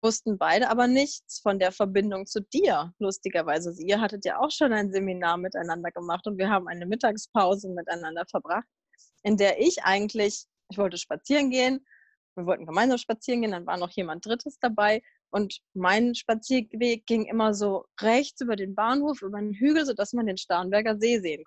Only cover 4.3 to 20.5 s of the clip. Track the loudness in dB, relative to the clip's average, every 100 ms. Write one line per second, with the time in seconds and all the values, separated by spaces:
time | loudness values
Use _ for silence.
4.3 | -2 -2 2 2 2 0 0 -2 -2 0
5.3 | 0 -2 -6 -6 -6 -6 -8 -6 -6 -4
6.3 | -2 2 2 0 -8 -6 0 0 -2 -2
7.3 | 2 2 2 -2 -8 -6 -6 -6 -8 -6
8.3 | -6 -4 -6 -6 _ _ _ _ _ 0
9.3 | 4 4 4 2 2 0 0 0 0 0
10.3 | -2 -14 _ _ -2 -2 -2 -8 -10 0
11.3 | 2 2 2 2 0 _ _ _ _ _
12.3 | -8 -2 -2 -2 2 2 2 -2 -6 -2
13.3 | -2 0 -4 -4 -4 -4 -6 -6 -8 -6
14.3 | -6 -6 -4 -2 2 2 2 _ _ _
15.3 | -2 -2 -6 _ -2 2 4 2 0 -2
16.3 | -4 2 0 0 -2 0 0 0 0 0
17.3 | 0 0 2 0 -2 -6 -2 2 2 2
18.3 | -6 -4 -4 -4 -2 0 2 0 -4 -6
19.3 | -6 -6 0 4 4 2 -2 -2 0 -2
20.3 | -2 -2